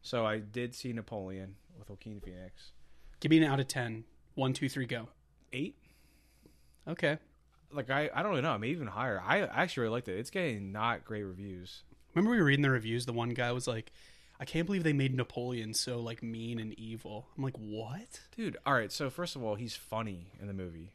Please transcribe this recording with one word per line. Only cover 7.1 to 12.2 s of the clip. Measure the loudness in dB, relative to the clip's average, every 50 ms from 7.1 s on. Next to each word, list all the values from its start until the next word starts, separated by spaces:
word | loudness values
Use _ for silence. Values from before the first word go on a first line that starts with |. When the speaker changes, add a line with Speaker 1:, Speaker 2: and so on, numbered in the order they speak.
| 2 2 -4 -16 -20 _ _ _ _ -20 -20 -10
Speaker 1:
Like, | -8 -6 -2 2
I, | 2 2 2 2 2
I | 0 2
don't | 2 2
even | 2 2
know. | 2
I | 0 0
mean, | 0 -2
even | -2 -2 -4 -4
higher. | -2 -2 0 0 0 -2 4
I | 4 4 4
actually | 4 2 2 2 2 2 2 0 0
really | 0 0
liked | -2 -2 -4
it. | -4 -4
It's | -4 -4
getting | -2 -2 0 0 -2 -2 -4 -6
not | -2 0 2 2 2 0 -2
great | -6 -6 -4 -4
reviews. | -6 -6 -8 -8 -8 -8 -10 -10 -12 -14 -16 -18 -20 -20 -20 -20 _ 2
Speaker 2:
Remember | 2